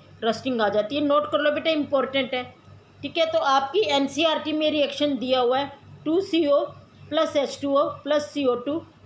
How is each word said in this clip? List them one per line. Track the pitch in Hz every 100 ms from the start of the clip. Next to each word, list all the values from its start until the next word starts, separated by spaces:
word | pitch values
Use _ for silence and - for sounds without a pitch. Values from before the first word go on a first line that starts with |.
| - -
rusting | 226 220 269 240
आ | 208
जाती | 208 208 285
है। |
Note | 294 285 294
कर | 302
लो | 302
बेटा, | 294 320
important | 311 285 269 254 269 254
है। | 254 247 - - - - -
ठीक | 277 339
है, | 320
तो | 320
आपकी | 294 269 277 359 427
एनसीईआरटी | 277 277 269 320 302 302
में | 302 311
reaction | 302 277 - 294 262
दिया | 254 254
हुआ | 240 254
है | 277 - - - 302
टू | 330
सी | 381 330 294
ओ | 285 - - - - -
प्लस | 302 311 294
एच | 262 -
टू | 277 277
ओ | 320 -
प्लस | 277 294 294
सी | 285 269
ओ | 240
टू | 277 285 - -